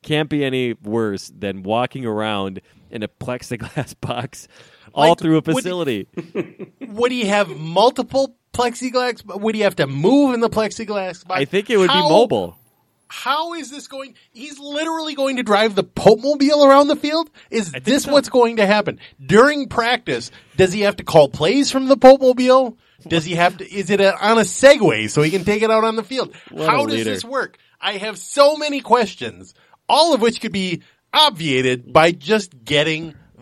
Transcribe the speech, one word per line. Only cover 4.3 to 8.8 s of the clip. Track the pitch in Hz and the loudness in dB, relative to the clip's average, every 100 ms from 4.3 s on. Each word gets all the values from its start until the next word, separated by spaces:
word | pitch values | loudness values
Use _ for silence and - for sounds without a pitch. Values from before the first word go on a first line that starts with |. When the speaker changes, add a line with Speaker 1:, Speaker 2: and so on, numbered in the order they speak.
| - - _ - _ _ | -14 -20 _ -20 _ _
Speaker 1:
all | - 151 | 0 2
Speaker 2:
Like, | 170 | 2
Speaker 1:
through | 165 160 | 2 0
a | |
Speaker 2:
would | 160 | 0
Speaker 1:
facility. | 160 175 180 151 107 92 - 170 214 - | -2 -2 -6 -4 -6 -8 -14 -12 -10 -10
Speaker 2:
<laughs> | - 190 - 254 | -12 -20 -18 -14
Would | 208 247 | -4 -4
he | 247 202 | -2 -2
have | 208 185 151 | 0 -2 -6
multiple | 156 175 226 262 247 269 269 _ _ | -4 2 2 2 -4 -2 -4 _ _
plexiglass? | - 247 240 | -2 -2 -2